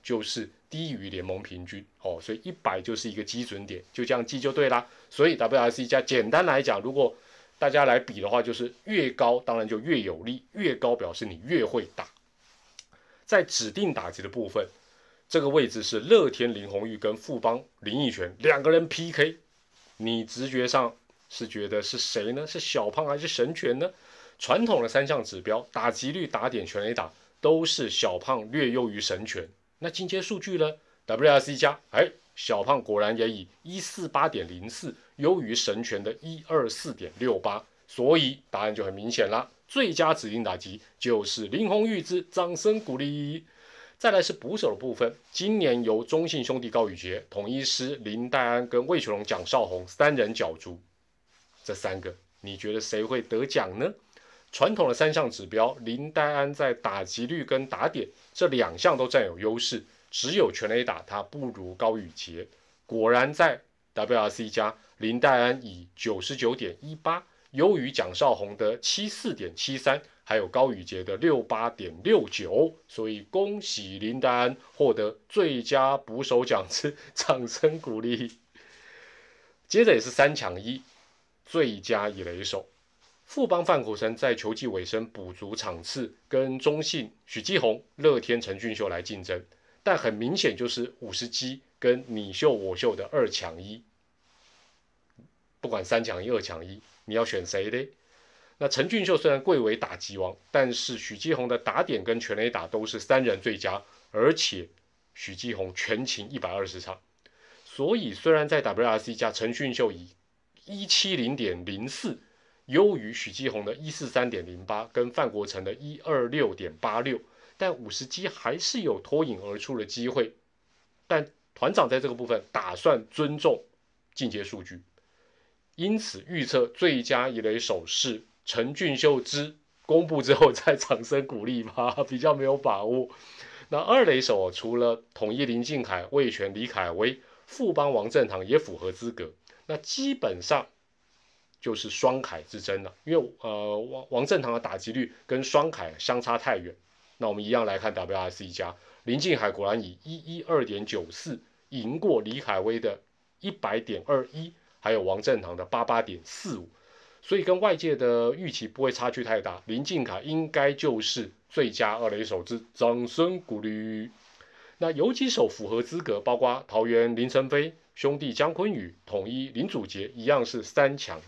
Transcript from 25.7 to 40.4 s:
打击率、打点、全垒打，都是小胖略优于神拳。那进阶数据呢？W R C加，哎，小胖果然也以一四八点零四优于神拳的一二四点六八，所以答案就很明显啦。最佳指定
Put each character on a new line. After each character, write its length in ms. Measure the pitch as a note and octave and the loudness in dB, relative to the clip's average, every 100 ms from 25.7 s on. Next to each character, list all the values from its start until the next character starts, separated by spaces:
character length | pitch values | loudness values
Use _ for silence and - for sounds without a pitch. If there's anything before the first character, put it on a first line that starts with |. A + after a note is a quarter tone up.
打 180 | A#2 A#2 | -2 -2
击 220 | A#2 C3 | 0 -4
率、 160 | E3+ E3 | -4 -2
打 220 | G2+ B2 | -2 -2
点、 160 | A#2 F2+ | -4 -4
全 180 | G2+ | -4
垒 100 | G#2 | -2
打， 180 | A#2+ E2 - _ _ | -2 -4 -10 _ _
都 240 | D3+ E3 D#3+ | 4 4 4
是 240 | - A2+ | 0 0
小 300 | - G#2+ F2+ | 2 2 0
胖 320 | - B2+ G#2+ | 0 -2 0
略 180 | C3+ B2 | 0 2
优 200 | B2 A#2+ | 2 0
于 120 | G#2 | -2
神 240 | - F#2 G#2+ | -4 -4 -6
拳。 220 | F#2+ D#2+ _ _ - | -8 -10 _ _ -10
那 100 | E3 | -8
进 180 | - F#3 | -6 -4
阶 140 | F#3+ | -4
数 160 | F#3 G3+ | -4 -6
据 200 | - F3 | -2 0
呢 140 | D#3 D#3 _ _ - | 0 -2 _ _ -4
？W 200 | A2+ D3+ | 6 8
R 100 | C#3 | 8
C 160 | C3+ C3+ | 6 2
加， 240 | C#3+ D3 - | 2 2 -2
哎， 220 | A2 E3 - _ - | 2 2 0 _ -8
小 260 | - G#2+ | -2 0
胖 220 | G#2 C#3+ | 4 2
果 160 | - G#2 | 2 2
然 180 | G#2 A2+ | 2 2
也 100 | A2+ | 0
以 200 | G#2+ F2+ _ | -2 -14 _
一 160 | D#3+ F#3 | -12 -10
四 280 | E3 - E3 | -10 -8 -2
八 220 | C#3 D#3 | 2 2
点 180 | G#2 F2 | 0 -6
零 220 | F2+ G#2+ | -10 -12
四 240 | - - - _ - | -10 -12 -12 _ 0
优 260 | D3+ F#3 | 2 2
于 140 | A2+ A#2 | 2 0
神 280 | - G#2 | 0 -2
拳 200 | A#2 G2+ | -2 -4
的 120 | G2+ A2 | -4 -8
一 220 | D#3+ D#3+ D#3+ | -10 -12 0
二 220 | D#3+ A#2 | 0 0
四 240 | - D#3+ | -4 -10
点 180 | B2 F2 - | -10 -12 -4
六 220 | B2+ A2 | 0 2
八， 260 | G#2+ G#2 - _ _ | 0 -4 -10 _ _
所 300 | - B2+ E3 | 0 4 6
以 220 | C3+ C#3 _ | 4 -4 _
答 80 | G2 | -2
案 160 | G#2+ G#2+ | -2 -2
就 80 | |
很 100 | G2 | -4
明 160 | G2 A2 | -4 -4
显 180 | A#2+ G2+ | 0 2
啦。 180 | A2 - _ - | 0 -2 _ -6
最 240 | C4+ A#3 | 0 0
佳 220 | D#3+ D#3+ | 2 2
指 160 | D#3 G#2+ | 2 0
定 140 | A2 | -4